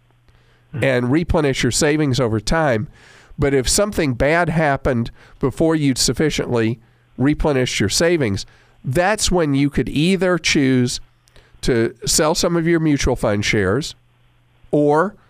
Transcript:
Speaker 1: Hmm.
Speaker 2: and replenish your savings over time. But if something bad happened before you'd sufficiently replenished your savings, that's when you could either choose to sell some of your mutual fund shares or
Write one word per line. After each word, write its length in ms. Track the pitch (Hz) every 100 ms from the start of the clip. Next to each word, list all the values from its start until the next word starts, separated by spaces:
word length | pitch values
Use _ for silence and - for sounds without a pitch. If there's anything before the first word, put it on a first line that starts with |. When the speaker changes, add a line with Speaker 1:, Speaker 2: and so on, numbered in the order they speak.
| _ _ _ _ _ _ _
Speaker 1:
Hmm. 120 | -
Speaker 2:
and 260 | 135 127 123
replenish 540 | 151 175 175 143 127
your 80 | 127
savings 480 | - 156 151 151 123
over 180 | 120 110
time. 480 | - 165 151 110 143 - - - - -
But 160 | 143
if 140 | 139 123
something 460 | - 208 208 151
bad 340 | 117 139 170 165
happened 600 | 165 156 135 151 120 117 - - -
before 340 | 135 - 160
you'd 240 | 160 143 123
sufficiently 800 | - 127 151 - 151 120 113 127 _ _ _ -
replenished 600 | 131 151 160 135 123 -
your 80 | 98
savings, 580 | - 170 170 120 95 - - _ _
that's 480 | - 143 185 214 -
when 200 | 175 156
you 140 | 139 143
could 200 | - 117
either 500 | 143 170 190 185 175
choose 640 | - 156 135 131 123 - - _ _ - _ -
to 320 | - 117 117 - -
sell 300 | - 156 -
some 180 | 185 170
of 120 | 165
your 100 | 170
mutual 380 | 156 143 - 120
fund 280 | 117 104
shares 500 | - 110 92 117 - - _ _ _ _ _ _ -
or 460 | 147 147 151 190 -